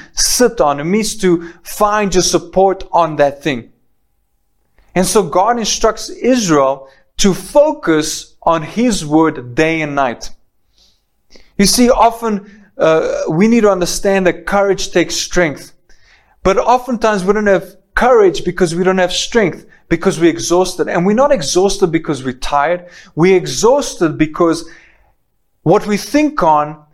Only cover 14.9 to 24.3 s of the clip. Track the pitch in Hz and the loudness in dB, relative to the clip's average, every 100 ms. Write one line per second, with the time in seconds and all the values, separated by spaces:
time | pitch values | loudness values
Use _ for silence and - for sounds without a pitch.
14.9 | 180 160 - - 180 165 127 - _ _ | -2 -2 -4 -4 0 0 -4 -16 _ _
15.9 | _ _ _ _ _ 185 196 - 247 254 | _ _ _ _ _ 0 0 2 0 0
16.9 | 240 220 208 175 208 208 185 - - _ | -2 0 0 0 0 2 0 -2 -16 _
17.9 | - 247 233 190 - 180 175 175 165 185 | -2 4 4 4 2 -4 -2 -2 0 0
18.9 | 190 180 - - 233 175 - - _ - | 0 0 -2 -2 0 0 -4 -16 _ -6
19.9 | 170 196 156 170 170 - 180 185 - 147 | -2 0 2 0 0 0 0 0 -2 -4
20.9 | 180 185 220 285 277 151 175 196 - 175 | -2 0 2 2 0 0 0 0 0 0
21.9 | 160 160 135 127 123 - 143 151 175 - | 0 -4 -6 -8 -6 -4 -2 -2 -4 -8
22.9 | - - 147 185 185 151 131 220 285 - | -20 -10 0 4 4 0 0 2 2 -2
23.9 | - 160 143 151 | -4 -2 -2 -4